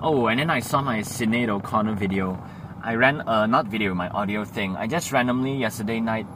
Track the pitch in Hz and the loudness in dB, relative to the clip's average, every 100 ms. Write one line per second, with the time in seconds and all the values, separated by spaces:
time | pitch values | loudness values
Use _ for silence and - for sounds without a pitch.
0 | 156 147 113 117 156 143 - 143 139 113 | 2 4 4 2 2 0 2 0 2 -2
1 | 104 - 113 117 117 101 98 113 107 104 | -2 -2 0 2 2 0 0 0 2 0
2 | 98 95 92 92 - - - - 113 117 | 0 0 0 -4 -8 -14 -14 -10 -4 4
3 | 131 147 117 113 107 131 156 107 104 90 | 4 2 0 2 4 2 2 0 0 0
4 | 90 98 101 104 101 104 98 92 110 160 | -2 -2 -2 -2 -4 -4 -4 -4 -2 -2
5 | - 135 123 123 131 139 113 - 104 113 | 0 2 2 2 0 0 -2 -2 -2 0
6 | 113 110 101 | 0 -2 -4